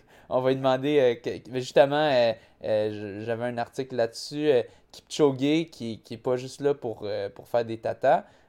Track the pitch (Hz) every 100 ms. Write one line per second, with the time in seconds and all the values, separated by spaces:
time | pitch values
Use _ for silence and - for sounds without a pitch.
0 | _ - - 127 127 135 135 131 135 147
1 | 127 117 135 87 - 127 127 - 139 147
2 | 151 127 117 110 - _ - 107 107 104
3 | 104 98 110 113 123 120 117 - 131 123
4 | 113 - - 147 151 127 110 - _ -
5 | - - 147 131 139 156 165 - 117 107
6 | - 113 - 123 131 - 143 139 120 107
7 | 104 101 101 104 - 120 117 113 107 113
8 | 127 175 - _